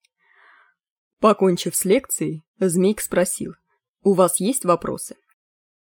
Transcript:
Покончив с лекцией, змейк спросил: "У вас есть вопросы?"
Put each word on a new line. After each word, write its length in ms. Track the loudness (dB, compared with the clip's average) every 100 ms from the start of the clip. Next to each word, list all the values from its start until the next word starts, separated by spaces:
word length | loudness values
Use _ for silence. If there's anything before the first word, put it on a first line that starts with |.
| _ _ _ _ _ _ _ _ _ _ _ _
Покончив 540 | 2 4 2 0 -4 -4
с 80 |
лекцией, 580 | 0 0 0 -6 -6 -8 _ -4
змейк 420 | -2 2 0 0
спросил: 540 | -4 -2 -2 -4 -10 -14 _ _ _ _
"У 100 | 0
вас 280 | 4 2 2
есть 240 | -2 -2
вопросы?" 500 | 0 -2 -2 -10 -10 -18 _ _ _ _ _ _